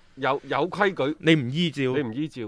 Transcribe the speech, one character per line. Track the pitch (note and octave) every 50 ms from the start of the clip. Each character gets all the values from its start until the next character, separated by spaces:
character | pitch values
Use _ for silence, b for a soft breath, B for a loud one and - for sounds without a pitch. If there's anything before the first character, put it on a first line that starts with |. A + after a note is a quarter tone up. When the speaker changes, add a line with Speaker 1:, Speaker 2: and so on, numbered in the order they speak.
| _ - -
Speaker 1:
有， | C3 C3+ C3+ C3+ C3+ -
有 | C3+ C#3 C3 D#3 F#3
規 | - E3+ G#3 G3 F3
矩， | C#3+ C3 D3 D#3 -
Speaker 2:
你 | - D#3 E3+
唔 | D#3 B2 A#2+
依 | C3+ E3 F3 E3
照。 | C3+ C#3+ C3+
Speaker 1:
你 | B2+ B2+ D3
唔 | C#3+ A2+ A2
依 | C3+ D#3+
照。 | D3 - C3 A2